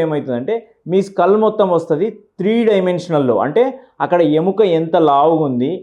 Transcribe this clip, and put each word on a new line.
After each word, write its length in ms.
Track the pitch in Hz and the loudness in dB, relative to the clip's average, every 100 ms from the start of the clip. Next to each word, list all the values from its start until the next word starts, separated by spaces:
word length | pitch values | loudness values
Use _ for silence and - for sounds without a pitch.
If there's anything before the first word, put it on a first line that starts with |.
ఏమవుతుందంటే, 520 | 165 147 135 120 135 226 - _ - | 0 -2 -4 -6 -4 -6 -8 _ -4
మీ 80 | 185 196 | -2 -2
స్కల్ 260 | - 180 208 | -2 2 2
మొత్తం 240 | 220 214 196 170 | 2 0 0 0
వస్తది 300 | 165 151 208 220 _ - | -2 -2 -2 -6 _ -6
త్రీ 120 | 190 226 226 | -2 0 2
డైమెన్షనల్‌లో. 720 | 202 180 180 - 156 131 107 | 2 0 -2 -2 -2 0 0
అంటే 180 | 117 151 254 - - _ | 0 0 0 -2 -16 _
అక్కడ 160 | 143 175 160 151 | -2 2 2 2
ఎముక 200 | 175 190 208 160 | 0 0 2 2
ఎంత 180 | 160 175 160 | 0 0 2
లావుగుంది 640 | 139 151 165 151 123 131 180 | 4 2 2 0 -2 -2 -4